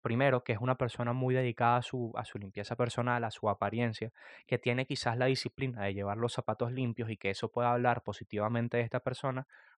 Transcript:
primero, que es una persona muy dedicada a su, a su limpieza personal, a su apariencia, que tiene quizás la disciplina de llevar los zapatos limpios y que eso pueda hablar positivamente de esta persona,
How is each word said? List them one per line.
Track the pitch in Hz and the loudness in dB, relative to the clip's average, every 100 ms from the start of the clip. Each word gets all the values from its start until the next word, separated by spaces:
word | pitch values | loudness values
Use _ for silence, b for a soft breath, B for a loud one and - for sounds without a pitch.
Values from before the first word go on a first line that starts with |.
primero, | 117 117 139 127 | 0 2 4 4
que | - | 2
es | 107 | 0
una | 123 | 0
persona | 127 123 - 120 | 0 0 -2 -2
muy | 127 127 | 0 2
dedicada | 127 127 113 117 120 | 2 0 2 4 4
a | |
su, | 123 131 117 117 | 2 -4 -4 -4
a | |
su | 113 107 | -6 -8
limpieza | 98 101 104 | -10 -8 -6
personal, | 120 120 - 120 120 | -2 0 0 0 0
a | 117 | -2
su | - 110 | -2 -2
apariencia, | 101 101 110 120 110 113 - B B B | 0 0 0 0 -2 -8 -10 B B B
que | 123 | 0
tiene | - 123 | 2 0
quizás | 131 139 127 117 | 0 -2 0 2
la | 131 | 2
disciplina | 131 - - 131 117 | 2 -2 -4 -4 -2
de | 101 | -2
llevar | 98 101 104 | -2 -2 0
los | 120 | 0
zapatos | - - 107 117 | 0 -2 -2 -2
limpios | 127 123 113 113 | 0 -2 -2 -4
y | 107 | -2
que | 98 | -2
eso | 98 110 | -2 -2
pueda | - 120 | 0 2
hablar | 123 123 117 | 4 4 2
positivamente | - 101 - 104 107 117 117 120 | -2 -8 -6 -2 0 0 0 0
de | |
esta | 117 127 | 0 -2
persona, | - 127 139 131 135 b b | -4 -4 -4 -4 -8 b b